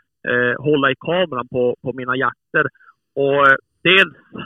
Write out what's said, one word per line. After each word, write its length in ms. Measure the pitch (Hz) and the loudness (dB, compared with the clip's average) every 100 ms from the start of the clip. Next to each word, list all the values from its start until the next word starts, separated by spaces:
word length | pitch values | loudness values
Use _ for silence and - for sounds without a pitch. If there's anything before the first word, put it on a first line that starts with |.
| _ _ - | _ _ -4
eh, 340 | 123 123 120 | 0 0 -2
hålla 280 | 139 151 135 | 0 0 0
i 40 | 131 | -2
kameran 480 | - 175 175 131 120 | -4 -4 -2 -6 -6
på, 280 | 131 123 120 | -2 -2 -2
på 100 | 131 | -6
mina 240 | 127 127 127 | -8 -6 -2
jakter. 520 | 127 - _ 156 143 - _ _ _ | -4 -6 _ -2 -2 -4 _ _ _
Och, 340 | - 139 139 139 | -2 0 2 4
eh, 80 | 135 _ _ | 2 _ _
dels 320 | 170 190 180 - _ - | 2 4 2 -2 _ -18